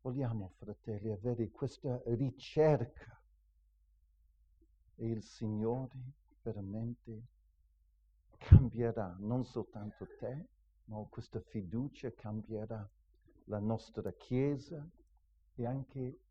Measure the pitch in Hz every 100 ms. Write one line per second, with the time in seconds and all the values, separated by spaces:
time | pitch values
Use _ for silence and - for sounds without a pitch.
0 | 131 127 127 113 95 - 104 104 - 107
1 | 107 104 110 120 110 - 135 - 135 123
2 | - 117 135 - - - 156 143 117 -
3 | - - - - _ _ _ _ _ _
4 | _ _ _ _ - - - - - -
5 | 113 113 - - 110 107 110 123 131 131
6 | 127 - _ - 120 107 98 104 117 120
7 | - 110 123 _ _ _ _ _ _ _
8 | _ _ _ - - - 131 113 117 113
9 | 98 87 104 123 123 120 104 107 104 -
10 | 95 - 110 135 226 _ _ _ - 107
11 | 104 - - - - 113 92 110 139 -
12 | 131 - 104 110 104 110 110 113 101 -
13 | _ - - - - 104 104 113 - -
14 | 101 - - 127 139 143 - 160 156 -
15 | - - _ _ _ - 117 135 131 135
16 | 127 139 _